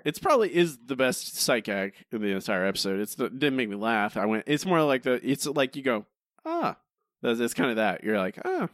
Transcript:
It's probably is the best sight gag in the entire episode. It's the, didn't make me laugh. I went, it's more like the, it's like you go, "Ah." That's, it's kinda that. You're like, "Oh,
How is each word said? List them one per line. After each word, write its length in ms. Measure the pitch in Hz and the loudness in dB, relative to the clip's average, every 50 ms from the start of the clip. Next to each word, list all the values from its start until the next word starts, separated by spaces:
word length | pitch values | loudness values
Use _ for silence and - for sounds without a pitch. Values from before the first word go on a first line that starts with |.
| - | -6
It's 120 | 147 - - | -6 -4 -2
probably 360 | - 392 - 233 214 - 156 | 2 4 4 4 4 2 2
is 240 | 175 175 165 135 - - | 2 2 2 0 -6 -8
the 100 | - 135 | -4 0
best 400 | 127 131 127 - - - - - | 2 2 2 2 -2 -6 -8 -6
sight 280 | - - 139 127 113 - | -2 0 2 2 0 0
gag 300 | 110 101 98 98 98 - - - - | -2 -2 -2 -2 -4 -6 -12 -12 -8
in 100 | 117 110 | -6 -2
the 60 | 104 101 | 0 0
entire 320 | 95 95 - 117 101 90 95 | 0 0 0 0 0 2 2
episode. 360 | 98 95 - - 95 95 101 | 0 0 0 -2 -2 0 -2
It's 160 | 104 - - | -2 -4 -4
the, 120 | - 123 95 | -4 -4 -4
didn't 280 | 123 135 147 143 131 | -2 0 0 0 2
make 120 | 131 117 104 | 0 -2 -2
me 80 | 101 | -4
laugh. 400 | 101 107 113 113 107 104 107 - | -2 0 0 2 2 0 0 0
I 80 | 107 101 | 0 0
went, 180 | 110 110 107 - | 0 0 0 0
it's 180 | - 147 147 - | 0 0 0 2
more 180 | 190 175 160 | 2 2 4
like 200 | 151 143 135 127 | 4 4 2 2
the, 120 | - 131 123 120 - 131 | 2 0 0 0 0 0
it's 180 | 139 - - | -2 -2 -2
like 280 | 147 135 147 135 131 - | -2 0 0 0 0 -2
you 60 | 139 | -2
go, 240 | 131 131 113 104 - _ _ _ _ _ _ _ - | 0 0 0 0 -2 _ _ _ _ _ _ _ -8
"Ah." 300 | 320 339 339 277 - - - _ _ _ _ _ _ _ _ | -6 -4 -2 -2 -2 -4 -6 _ _ _ _ _ _ _ _
That's, 180 | - 120 117 117 | -2 0 0 0
it's 140 | 117 117 - | 0 -2 0
kinda 200 | - 139 127 110 | 0 0 0 2
that. 280 | 110 107 98 90 - - | 2 0 0 0 -2 -2
You're 140 | 107 107 101 | -2 0 0
like, 200 | 92 95 - - - | 0 -2 -4 -6 -6
"Oh, 240 | 370 381 330 190 - | -4 -2 -2 -2 -4